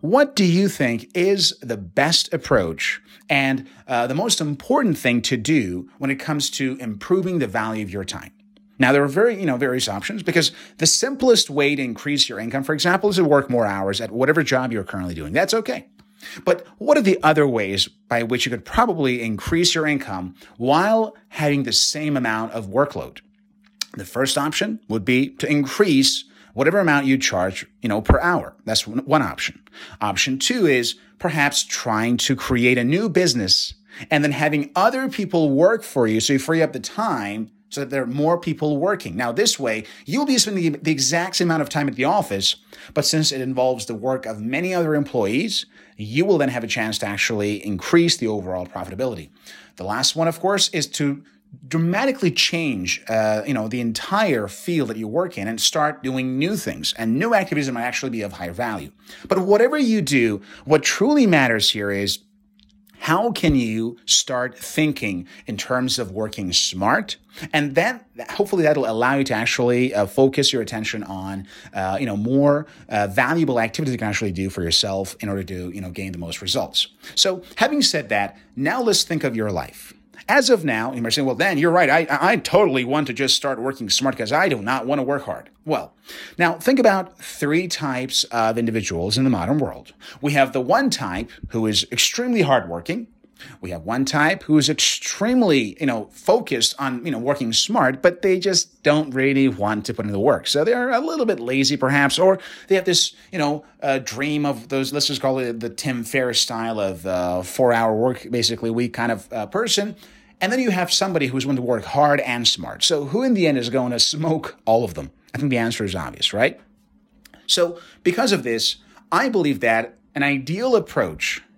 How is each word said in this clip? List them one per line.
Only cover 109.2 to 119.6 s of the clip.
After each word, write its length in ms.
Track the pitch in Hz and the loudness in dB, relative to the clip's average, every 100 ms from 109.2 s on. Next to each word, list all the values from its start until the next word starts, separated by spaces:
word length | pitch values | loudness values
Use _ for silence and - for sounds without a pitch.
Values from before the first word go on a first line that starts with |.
| - | -6
uh, 140 | 117 104 | -10 -6
person. 500 | 196 226 - 208 - - - _ _ | -4 0 0 -2 -8 -20 -20 _ _
And 100 | 185 | -2
then 80 | 247 | 0
you 100 | 247 | 0
have 220 | 185 175 | 0 0
somebody 340 | - 190 170 135 | 0 0 0 -2
who's 200 | 131 131 | -2 -2
willing 100 | 135 | -2
to 60 | |
work 220 | 120 117 | 0 -2
hard 360 | - 139 147 143 | -2 2 4 4
and 260 | 127 120 117 | 0 0 0
smart. 360 | - 87 - | 0 -6 -2
So 240 | - 160 143 | 0 0 0
who 160 | 170 | 0
in 100 | 262 | 2
the 140 | 220 165 | 4 4
end 100 | 139 | 2
is 140 | 120 | 0
going 220 | 131 123 | -2 -2
to 60 | 120 | 0
smoke 600 | - 151 160 160 - - - | 0 0 -2 -2 -4 -10 2
all 180 | 113 | 2
of 100 | 113 | 2
them? 160 | 80 71 _ _ | -6 -12 _ _
I 40 | - | -4
think 100 | 143 | 0
the 100 | 123 | 0
answer 260 | 113 113 | 0 -2
is 100 | 101 | -4
obvious, 400 | 92 73 - - | -4 -8 -4 -4
right? 260 | 104 131 - _ _ _ _ _ _ - - - | 2 0 0 _ _ _ _ _ _ -20 -20 -2
So 320 | - 175 175 - - | 2 2 -2 -16 -2
because 280 | - 180 247 | 0 2 2
of 100 | 196 | 2
this, 340 | 123 113 - - _ - _ | 0 0 -2 -4 _ -20 _
I 200 | 170 - | 0 2
believe 300 | 196 151 117 | 2 0 2